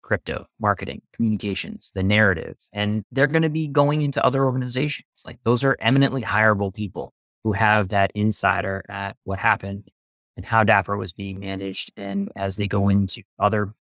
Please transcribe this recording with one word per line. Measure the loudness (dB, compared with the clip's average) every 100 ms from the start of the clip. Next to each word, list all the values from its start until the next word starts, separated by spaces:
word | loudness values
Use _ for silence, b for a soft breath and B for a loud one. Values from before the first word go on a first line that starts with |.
crypto, | -2 -4 -2 -8 -10 _
marketing, | -2 -2 -4 -10 _
communications, | _ 0 0 -2 -6 -8 -12 -10
the | -2
narrative, | 2 6 4 2 -6 -14 -12
and | -4 -2 -2 -4
they're | 0 2
gonna | 4 2
be | 0 0
going | 2 2 2
into | 0 2 0
other | 2 0
organizations. | 0 -2 -2 -4 -4 _ -16 -16
Like, | -4
those | 0 2
are | 2 0
eminently | 0 2 2 0
hireable | -2 2 2 2 -2
people | -4 -8 -6 -12 _ _ _
who | -4
have | 2 4 4 2
that | 0 0 0
insider | 0 0 0 0 -2 -8 -8
at | -10 -10 -10 -8
what | -2
happened | 0 0 -2 -10 -12 _ _ _ _ -14
and | 0
how | 2
Dapper | 6 4 2 -6
was | -6
being | -8 -10 -8
managed. | -8 -6 -6 -8 -10 -10
And | -6 -4 -4 -4
as | -4 -2
they | 0
go | 2 4
into | 4 2 -4 -14 _
other | 2 2 -2 -6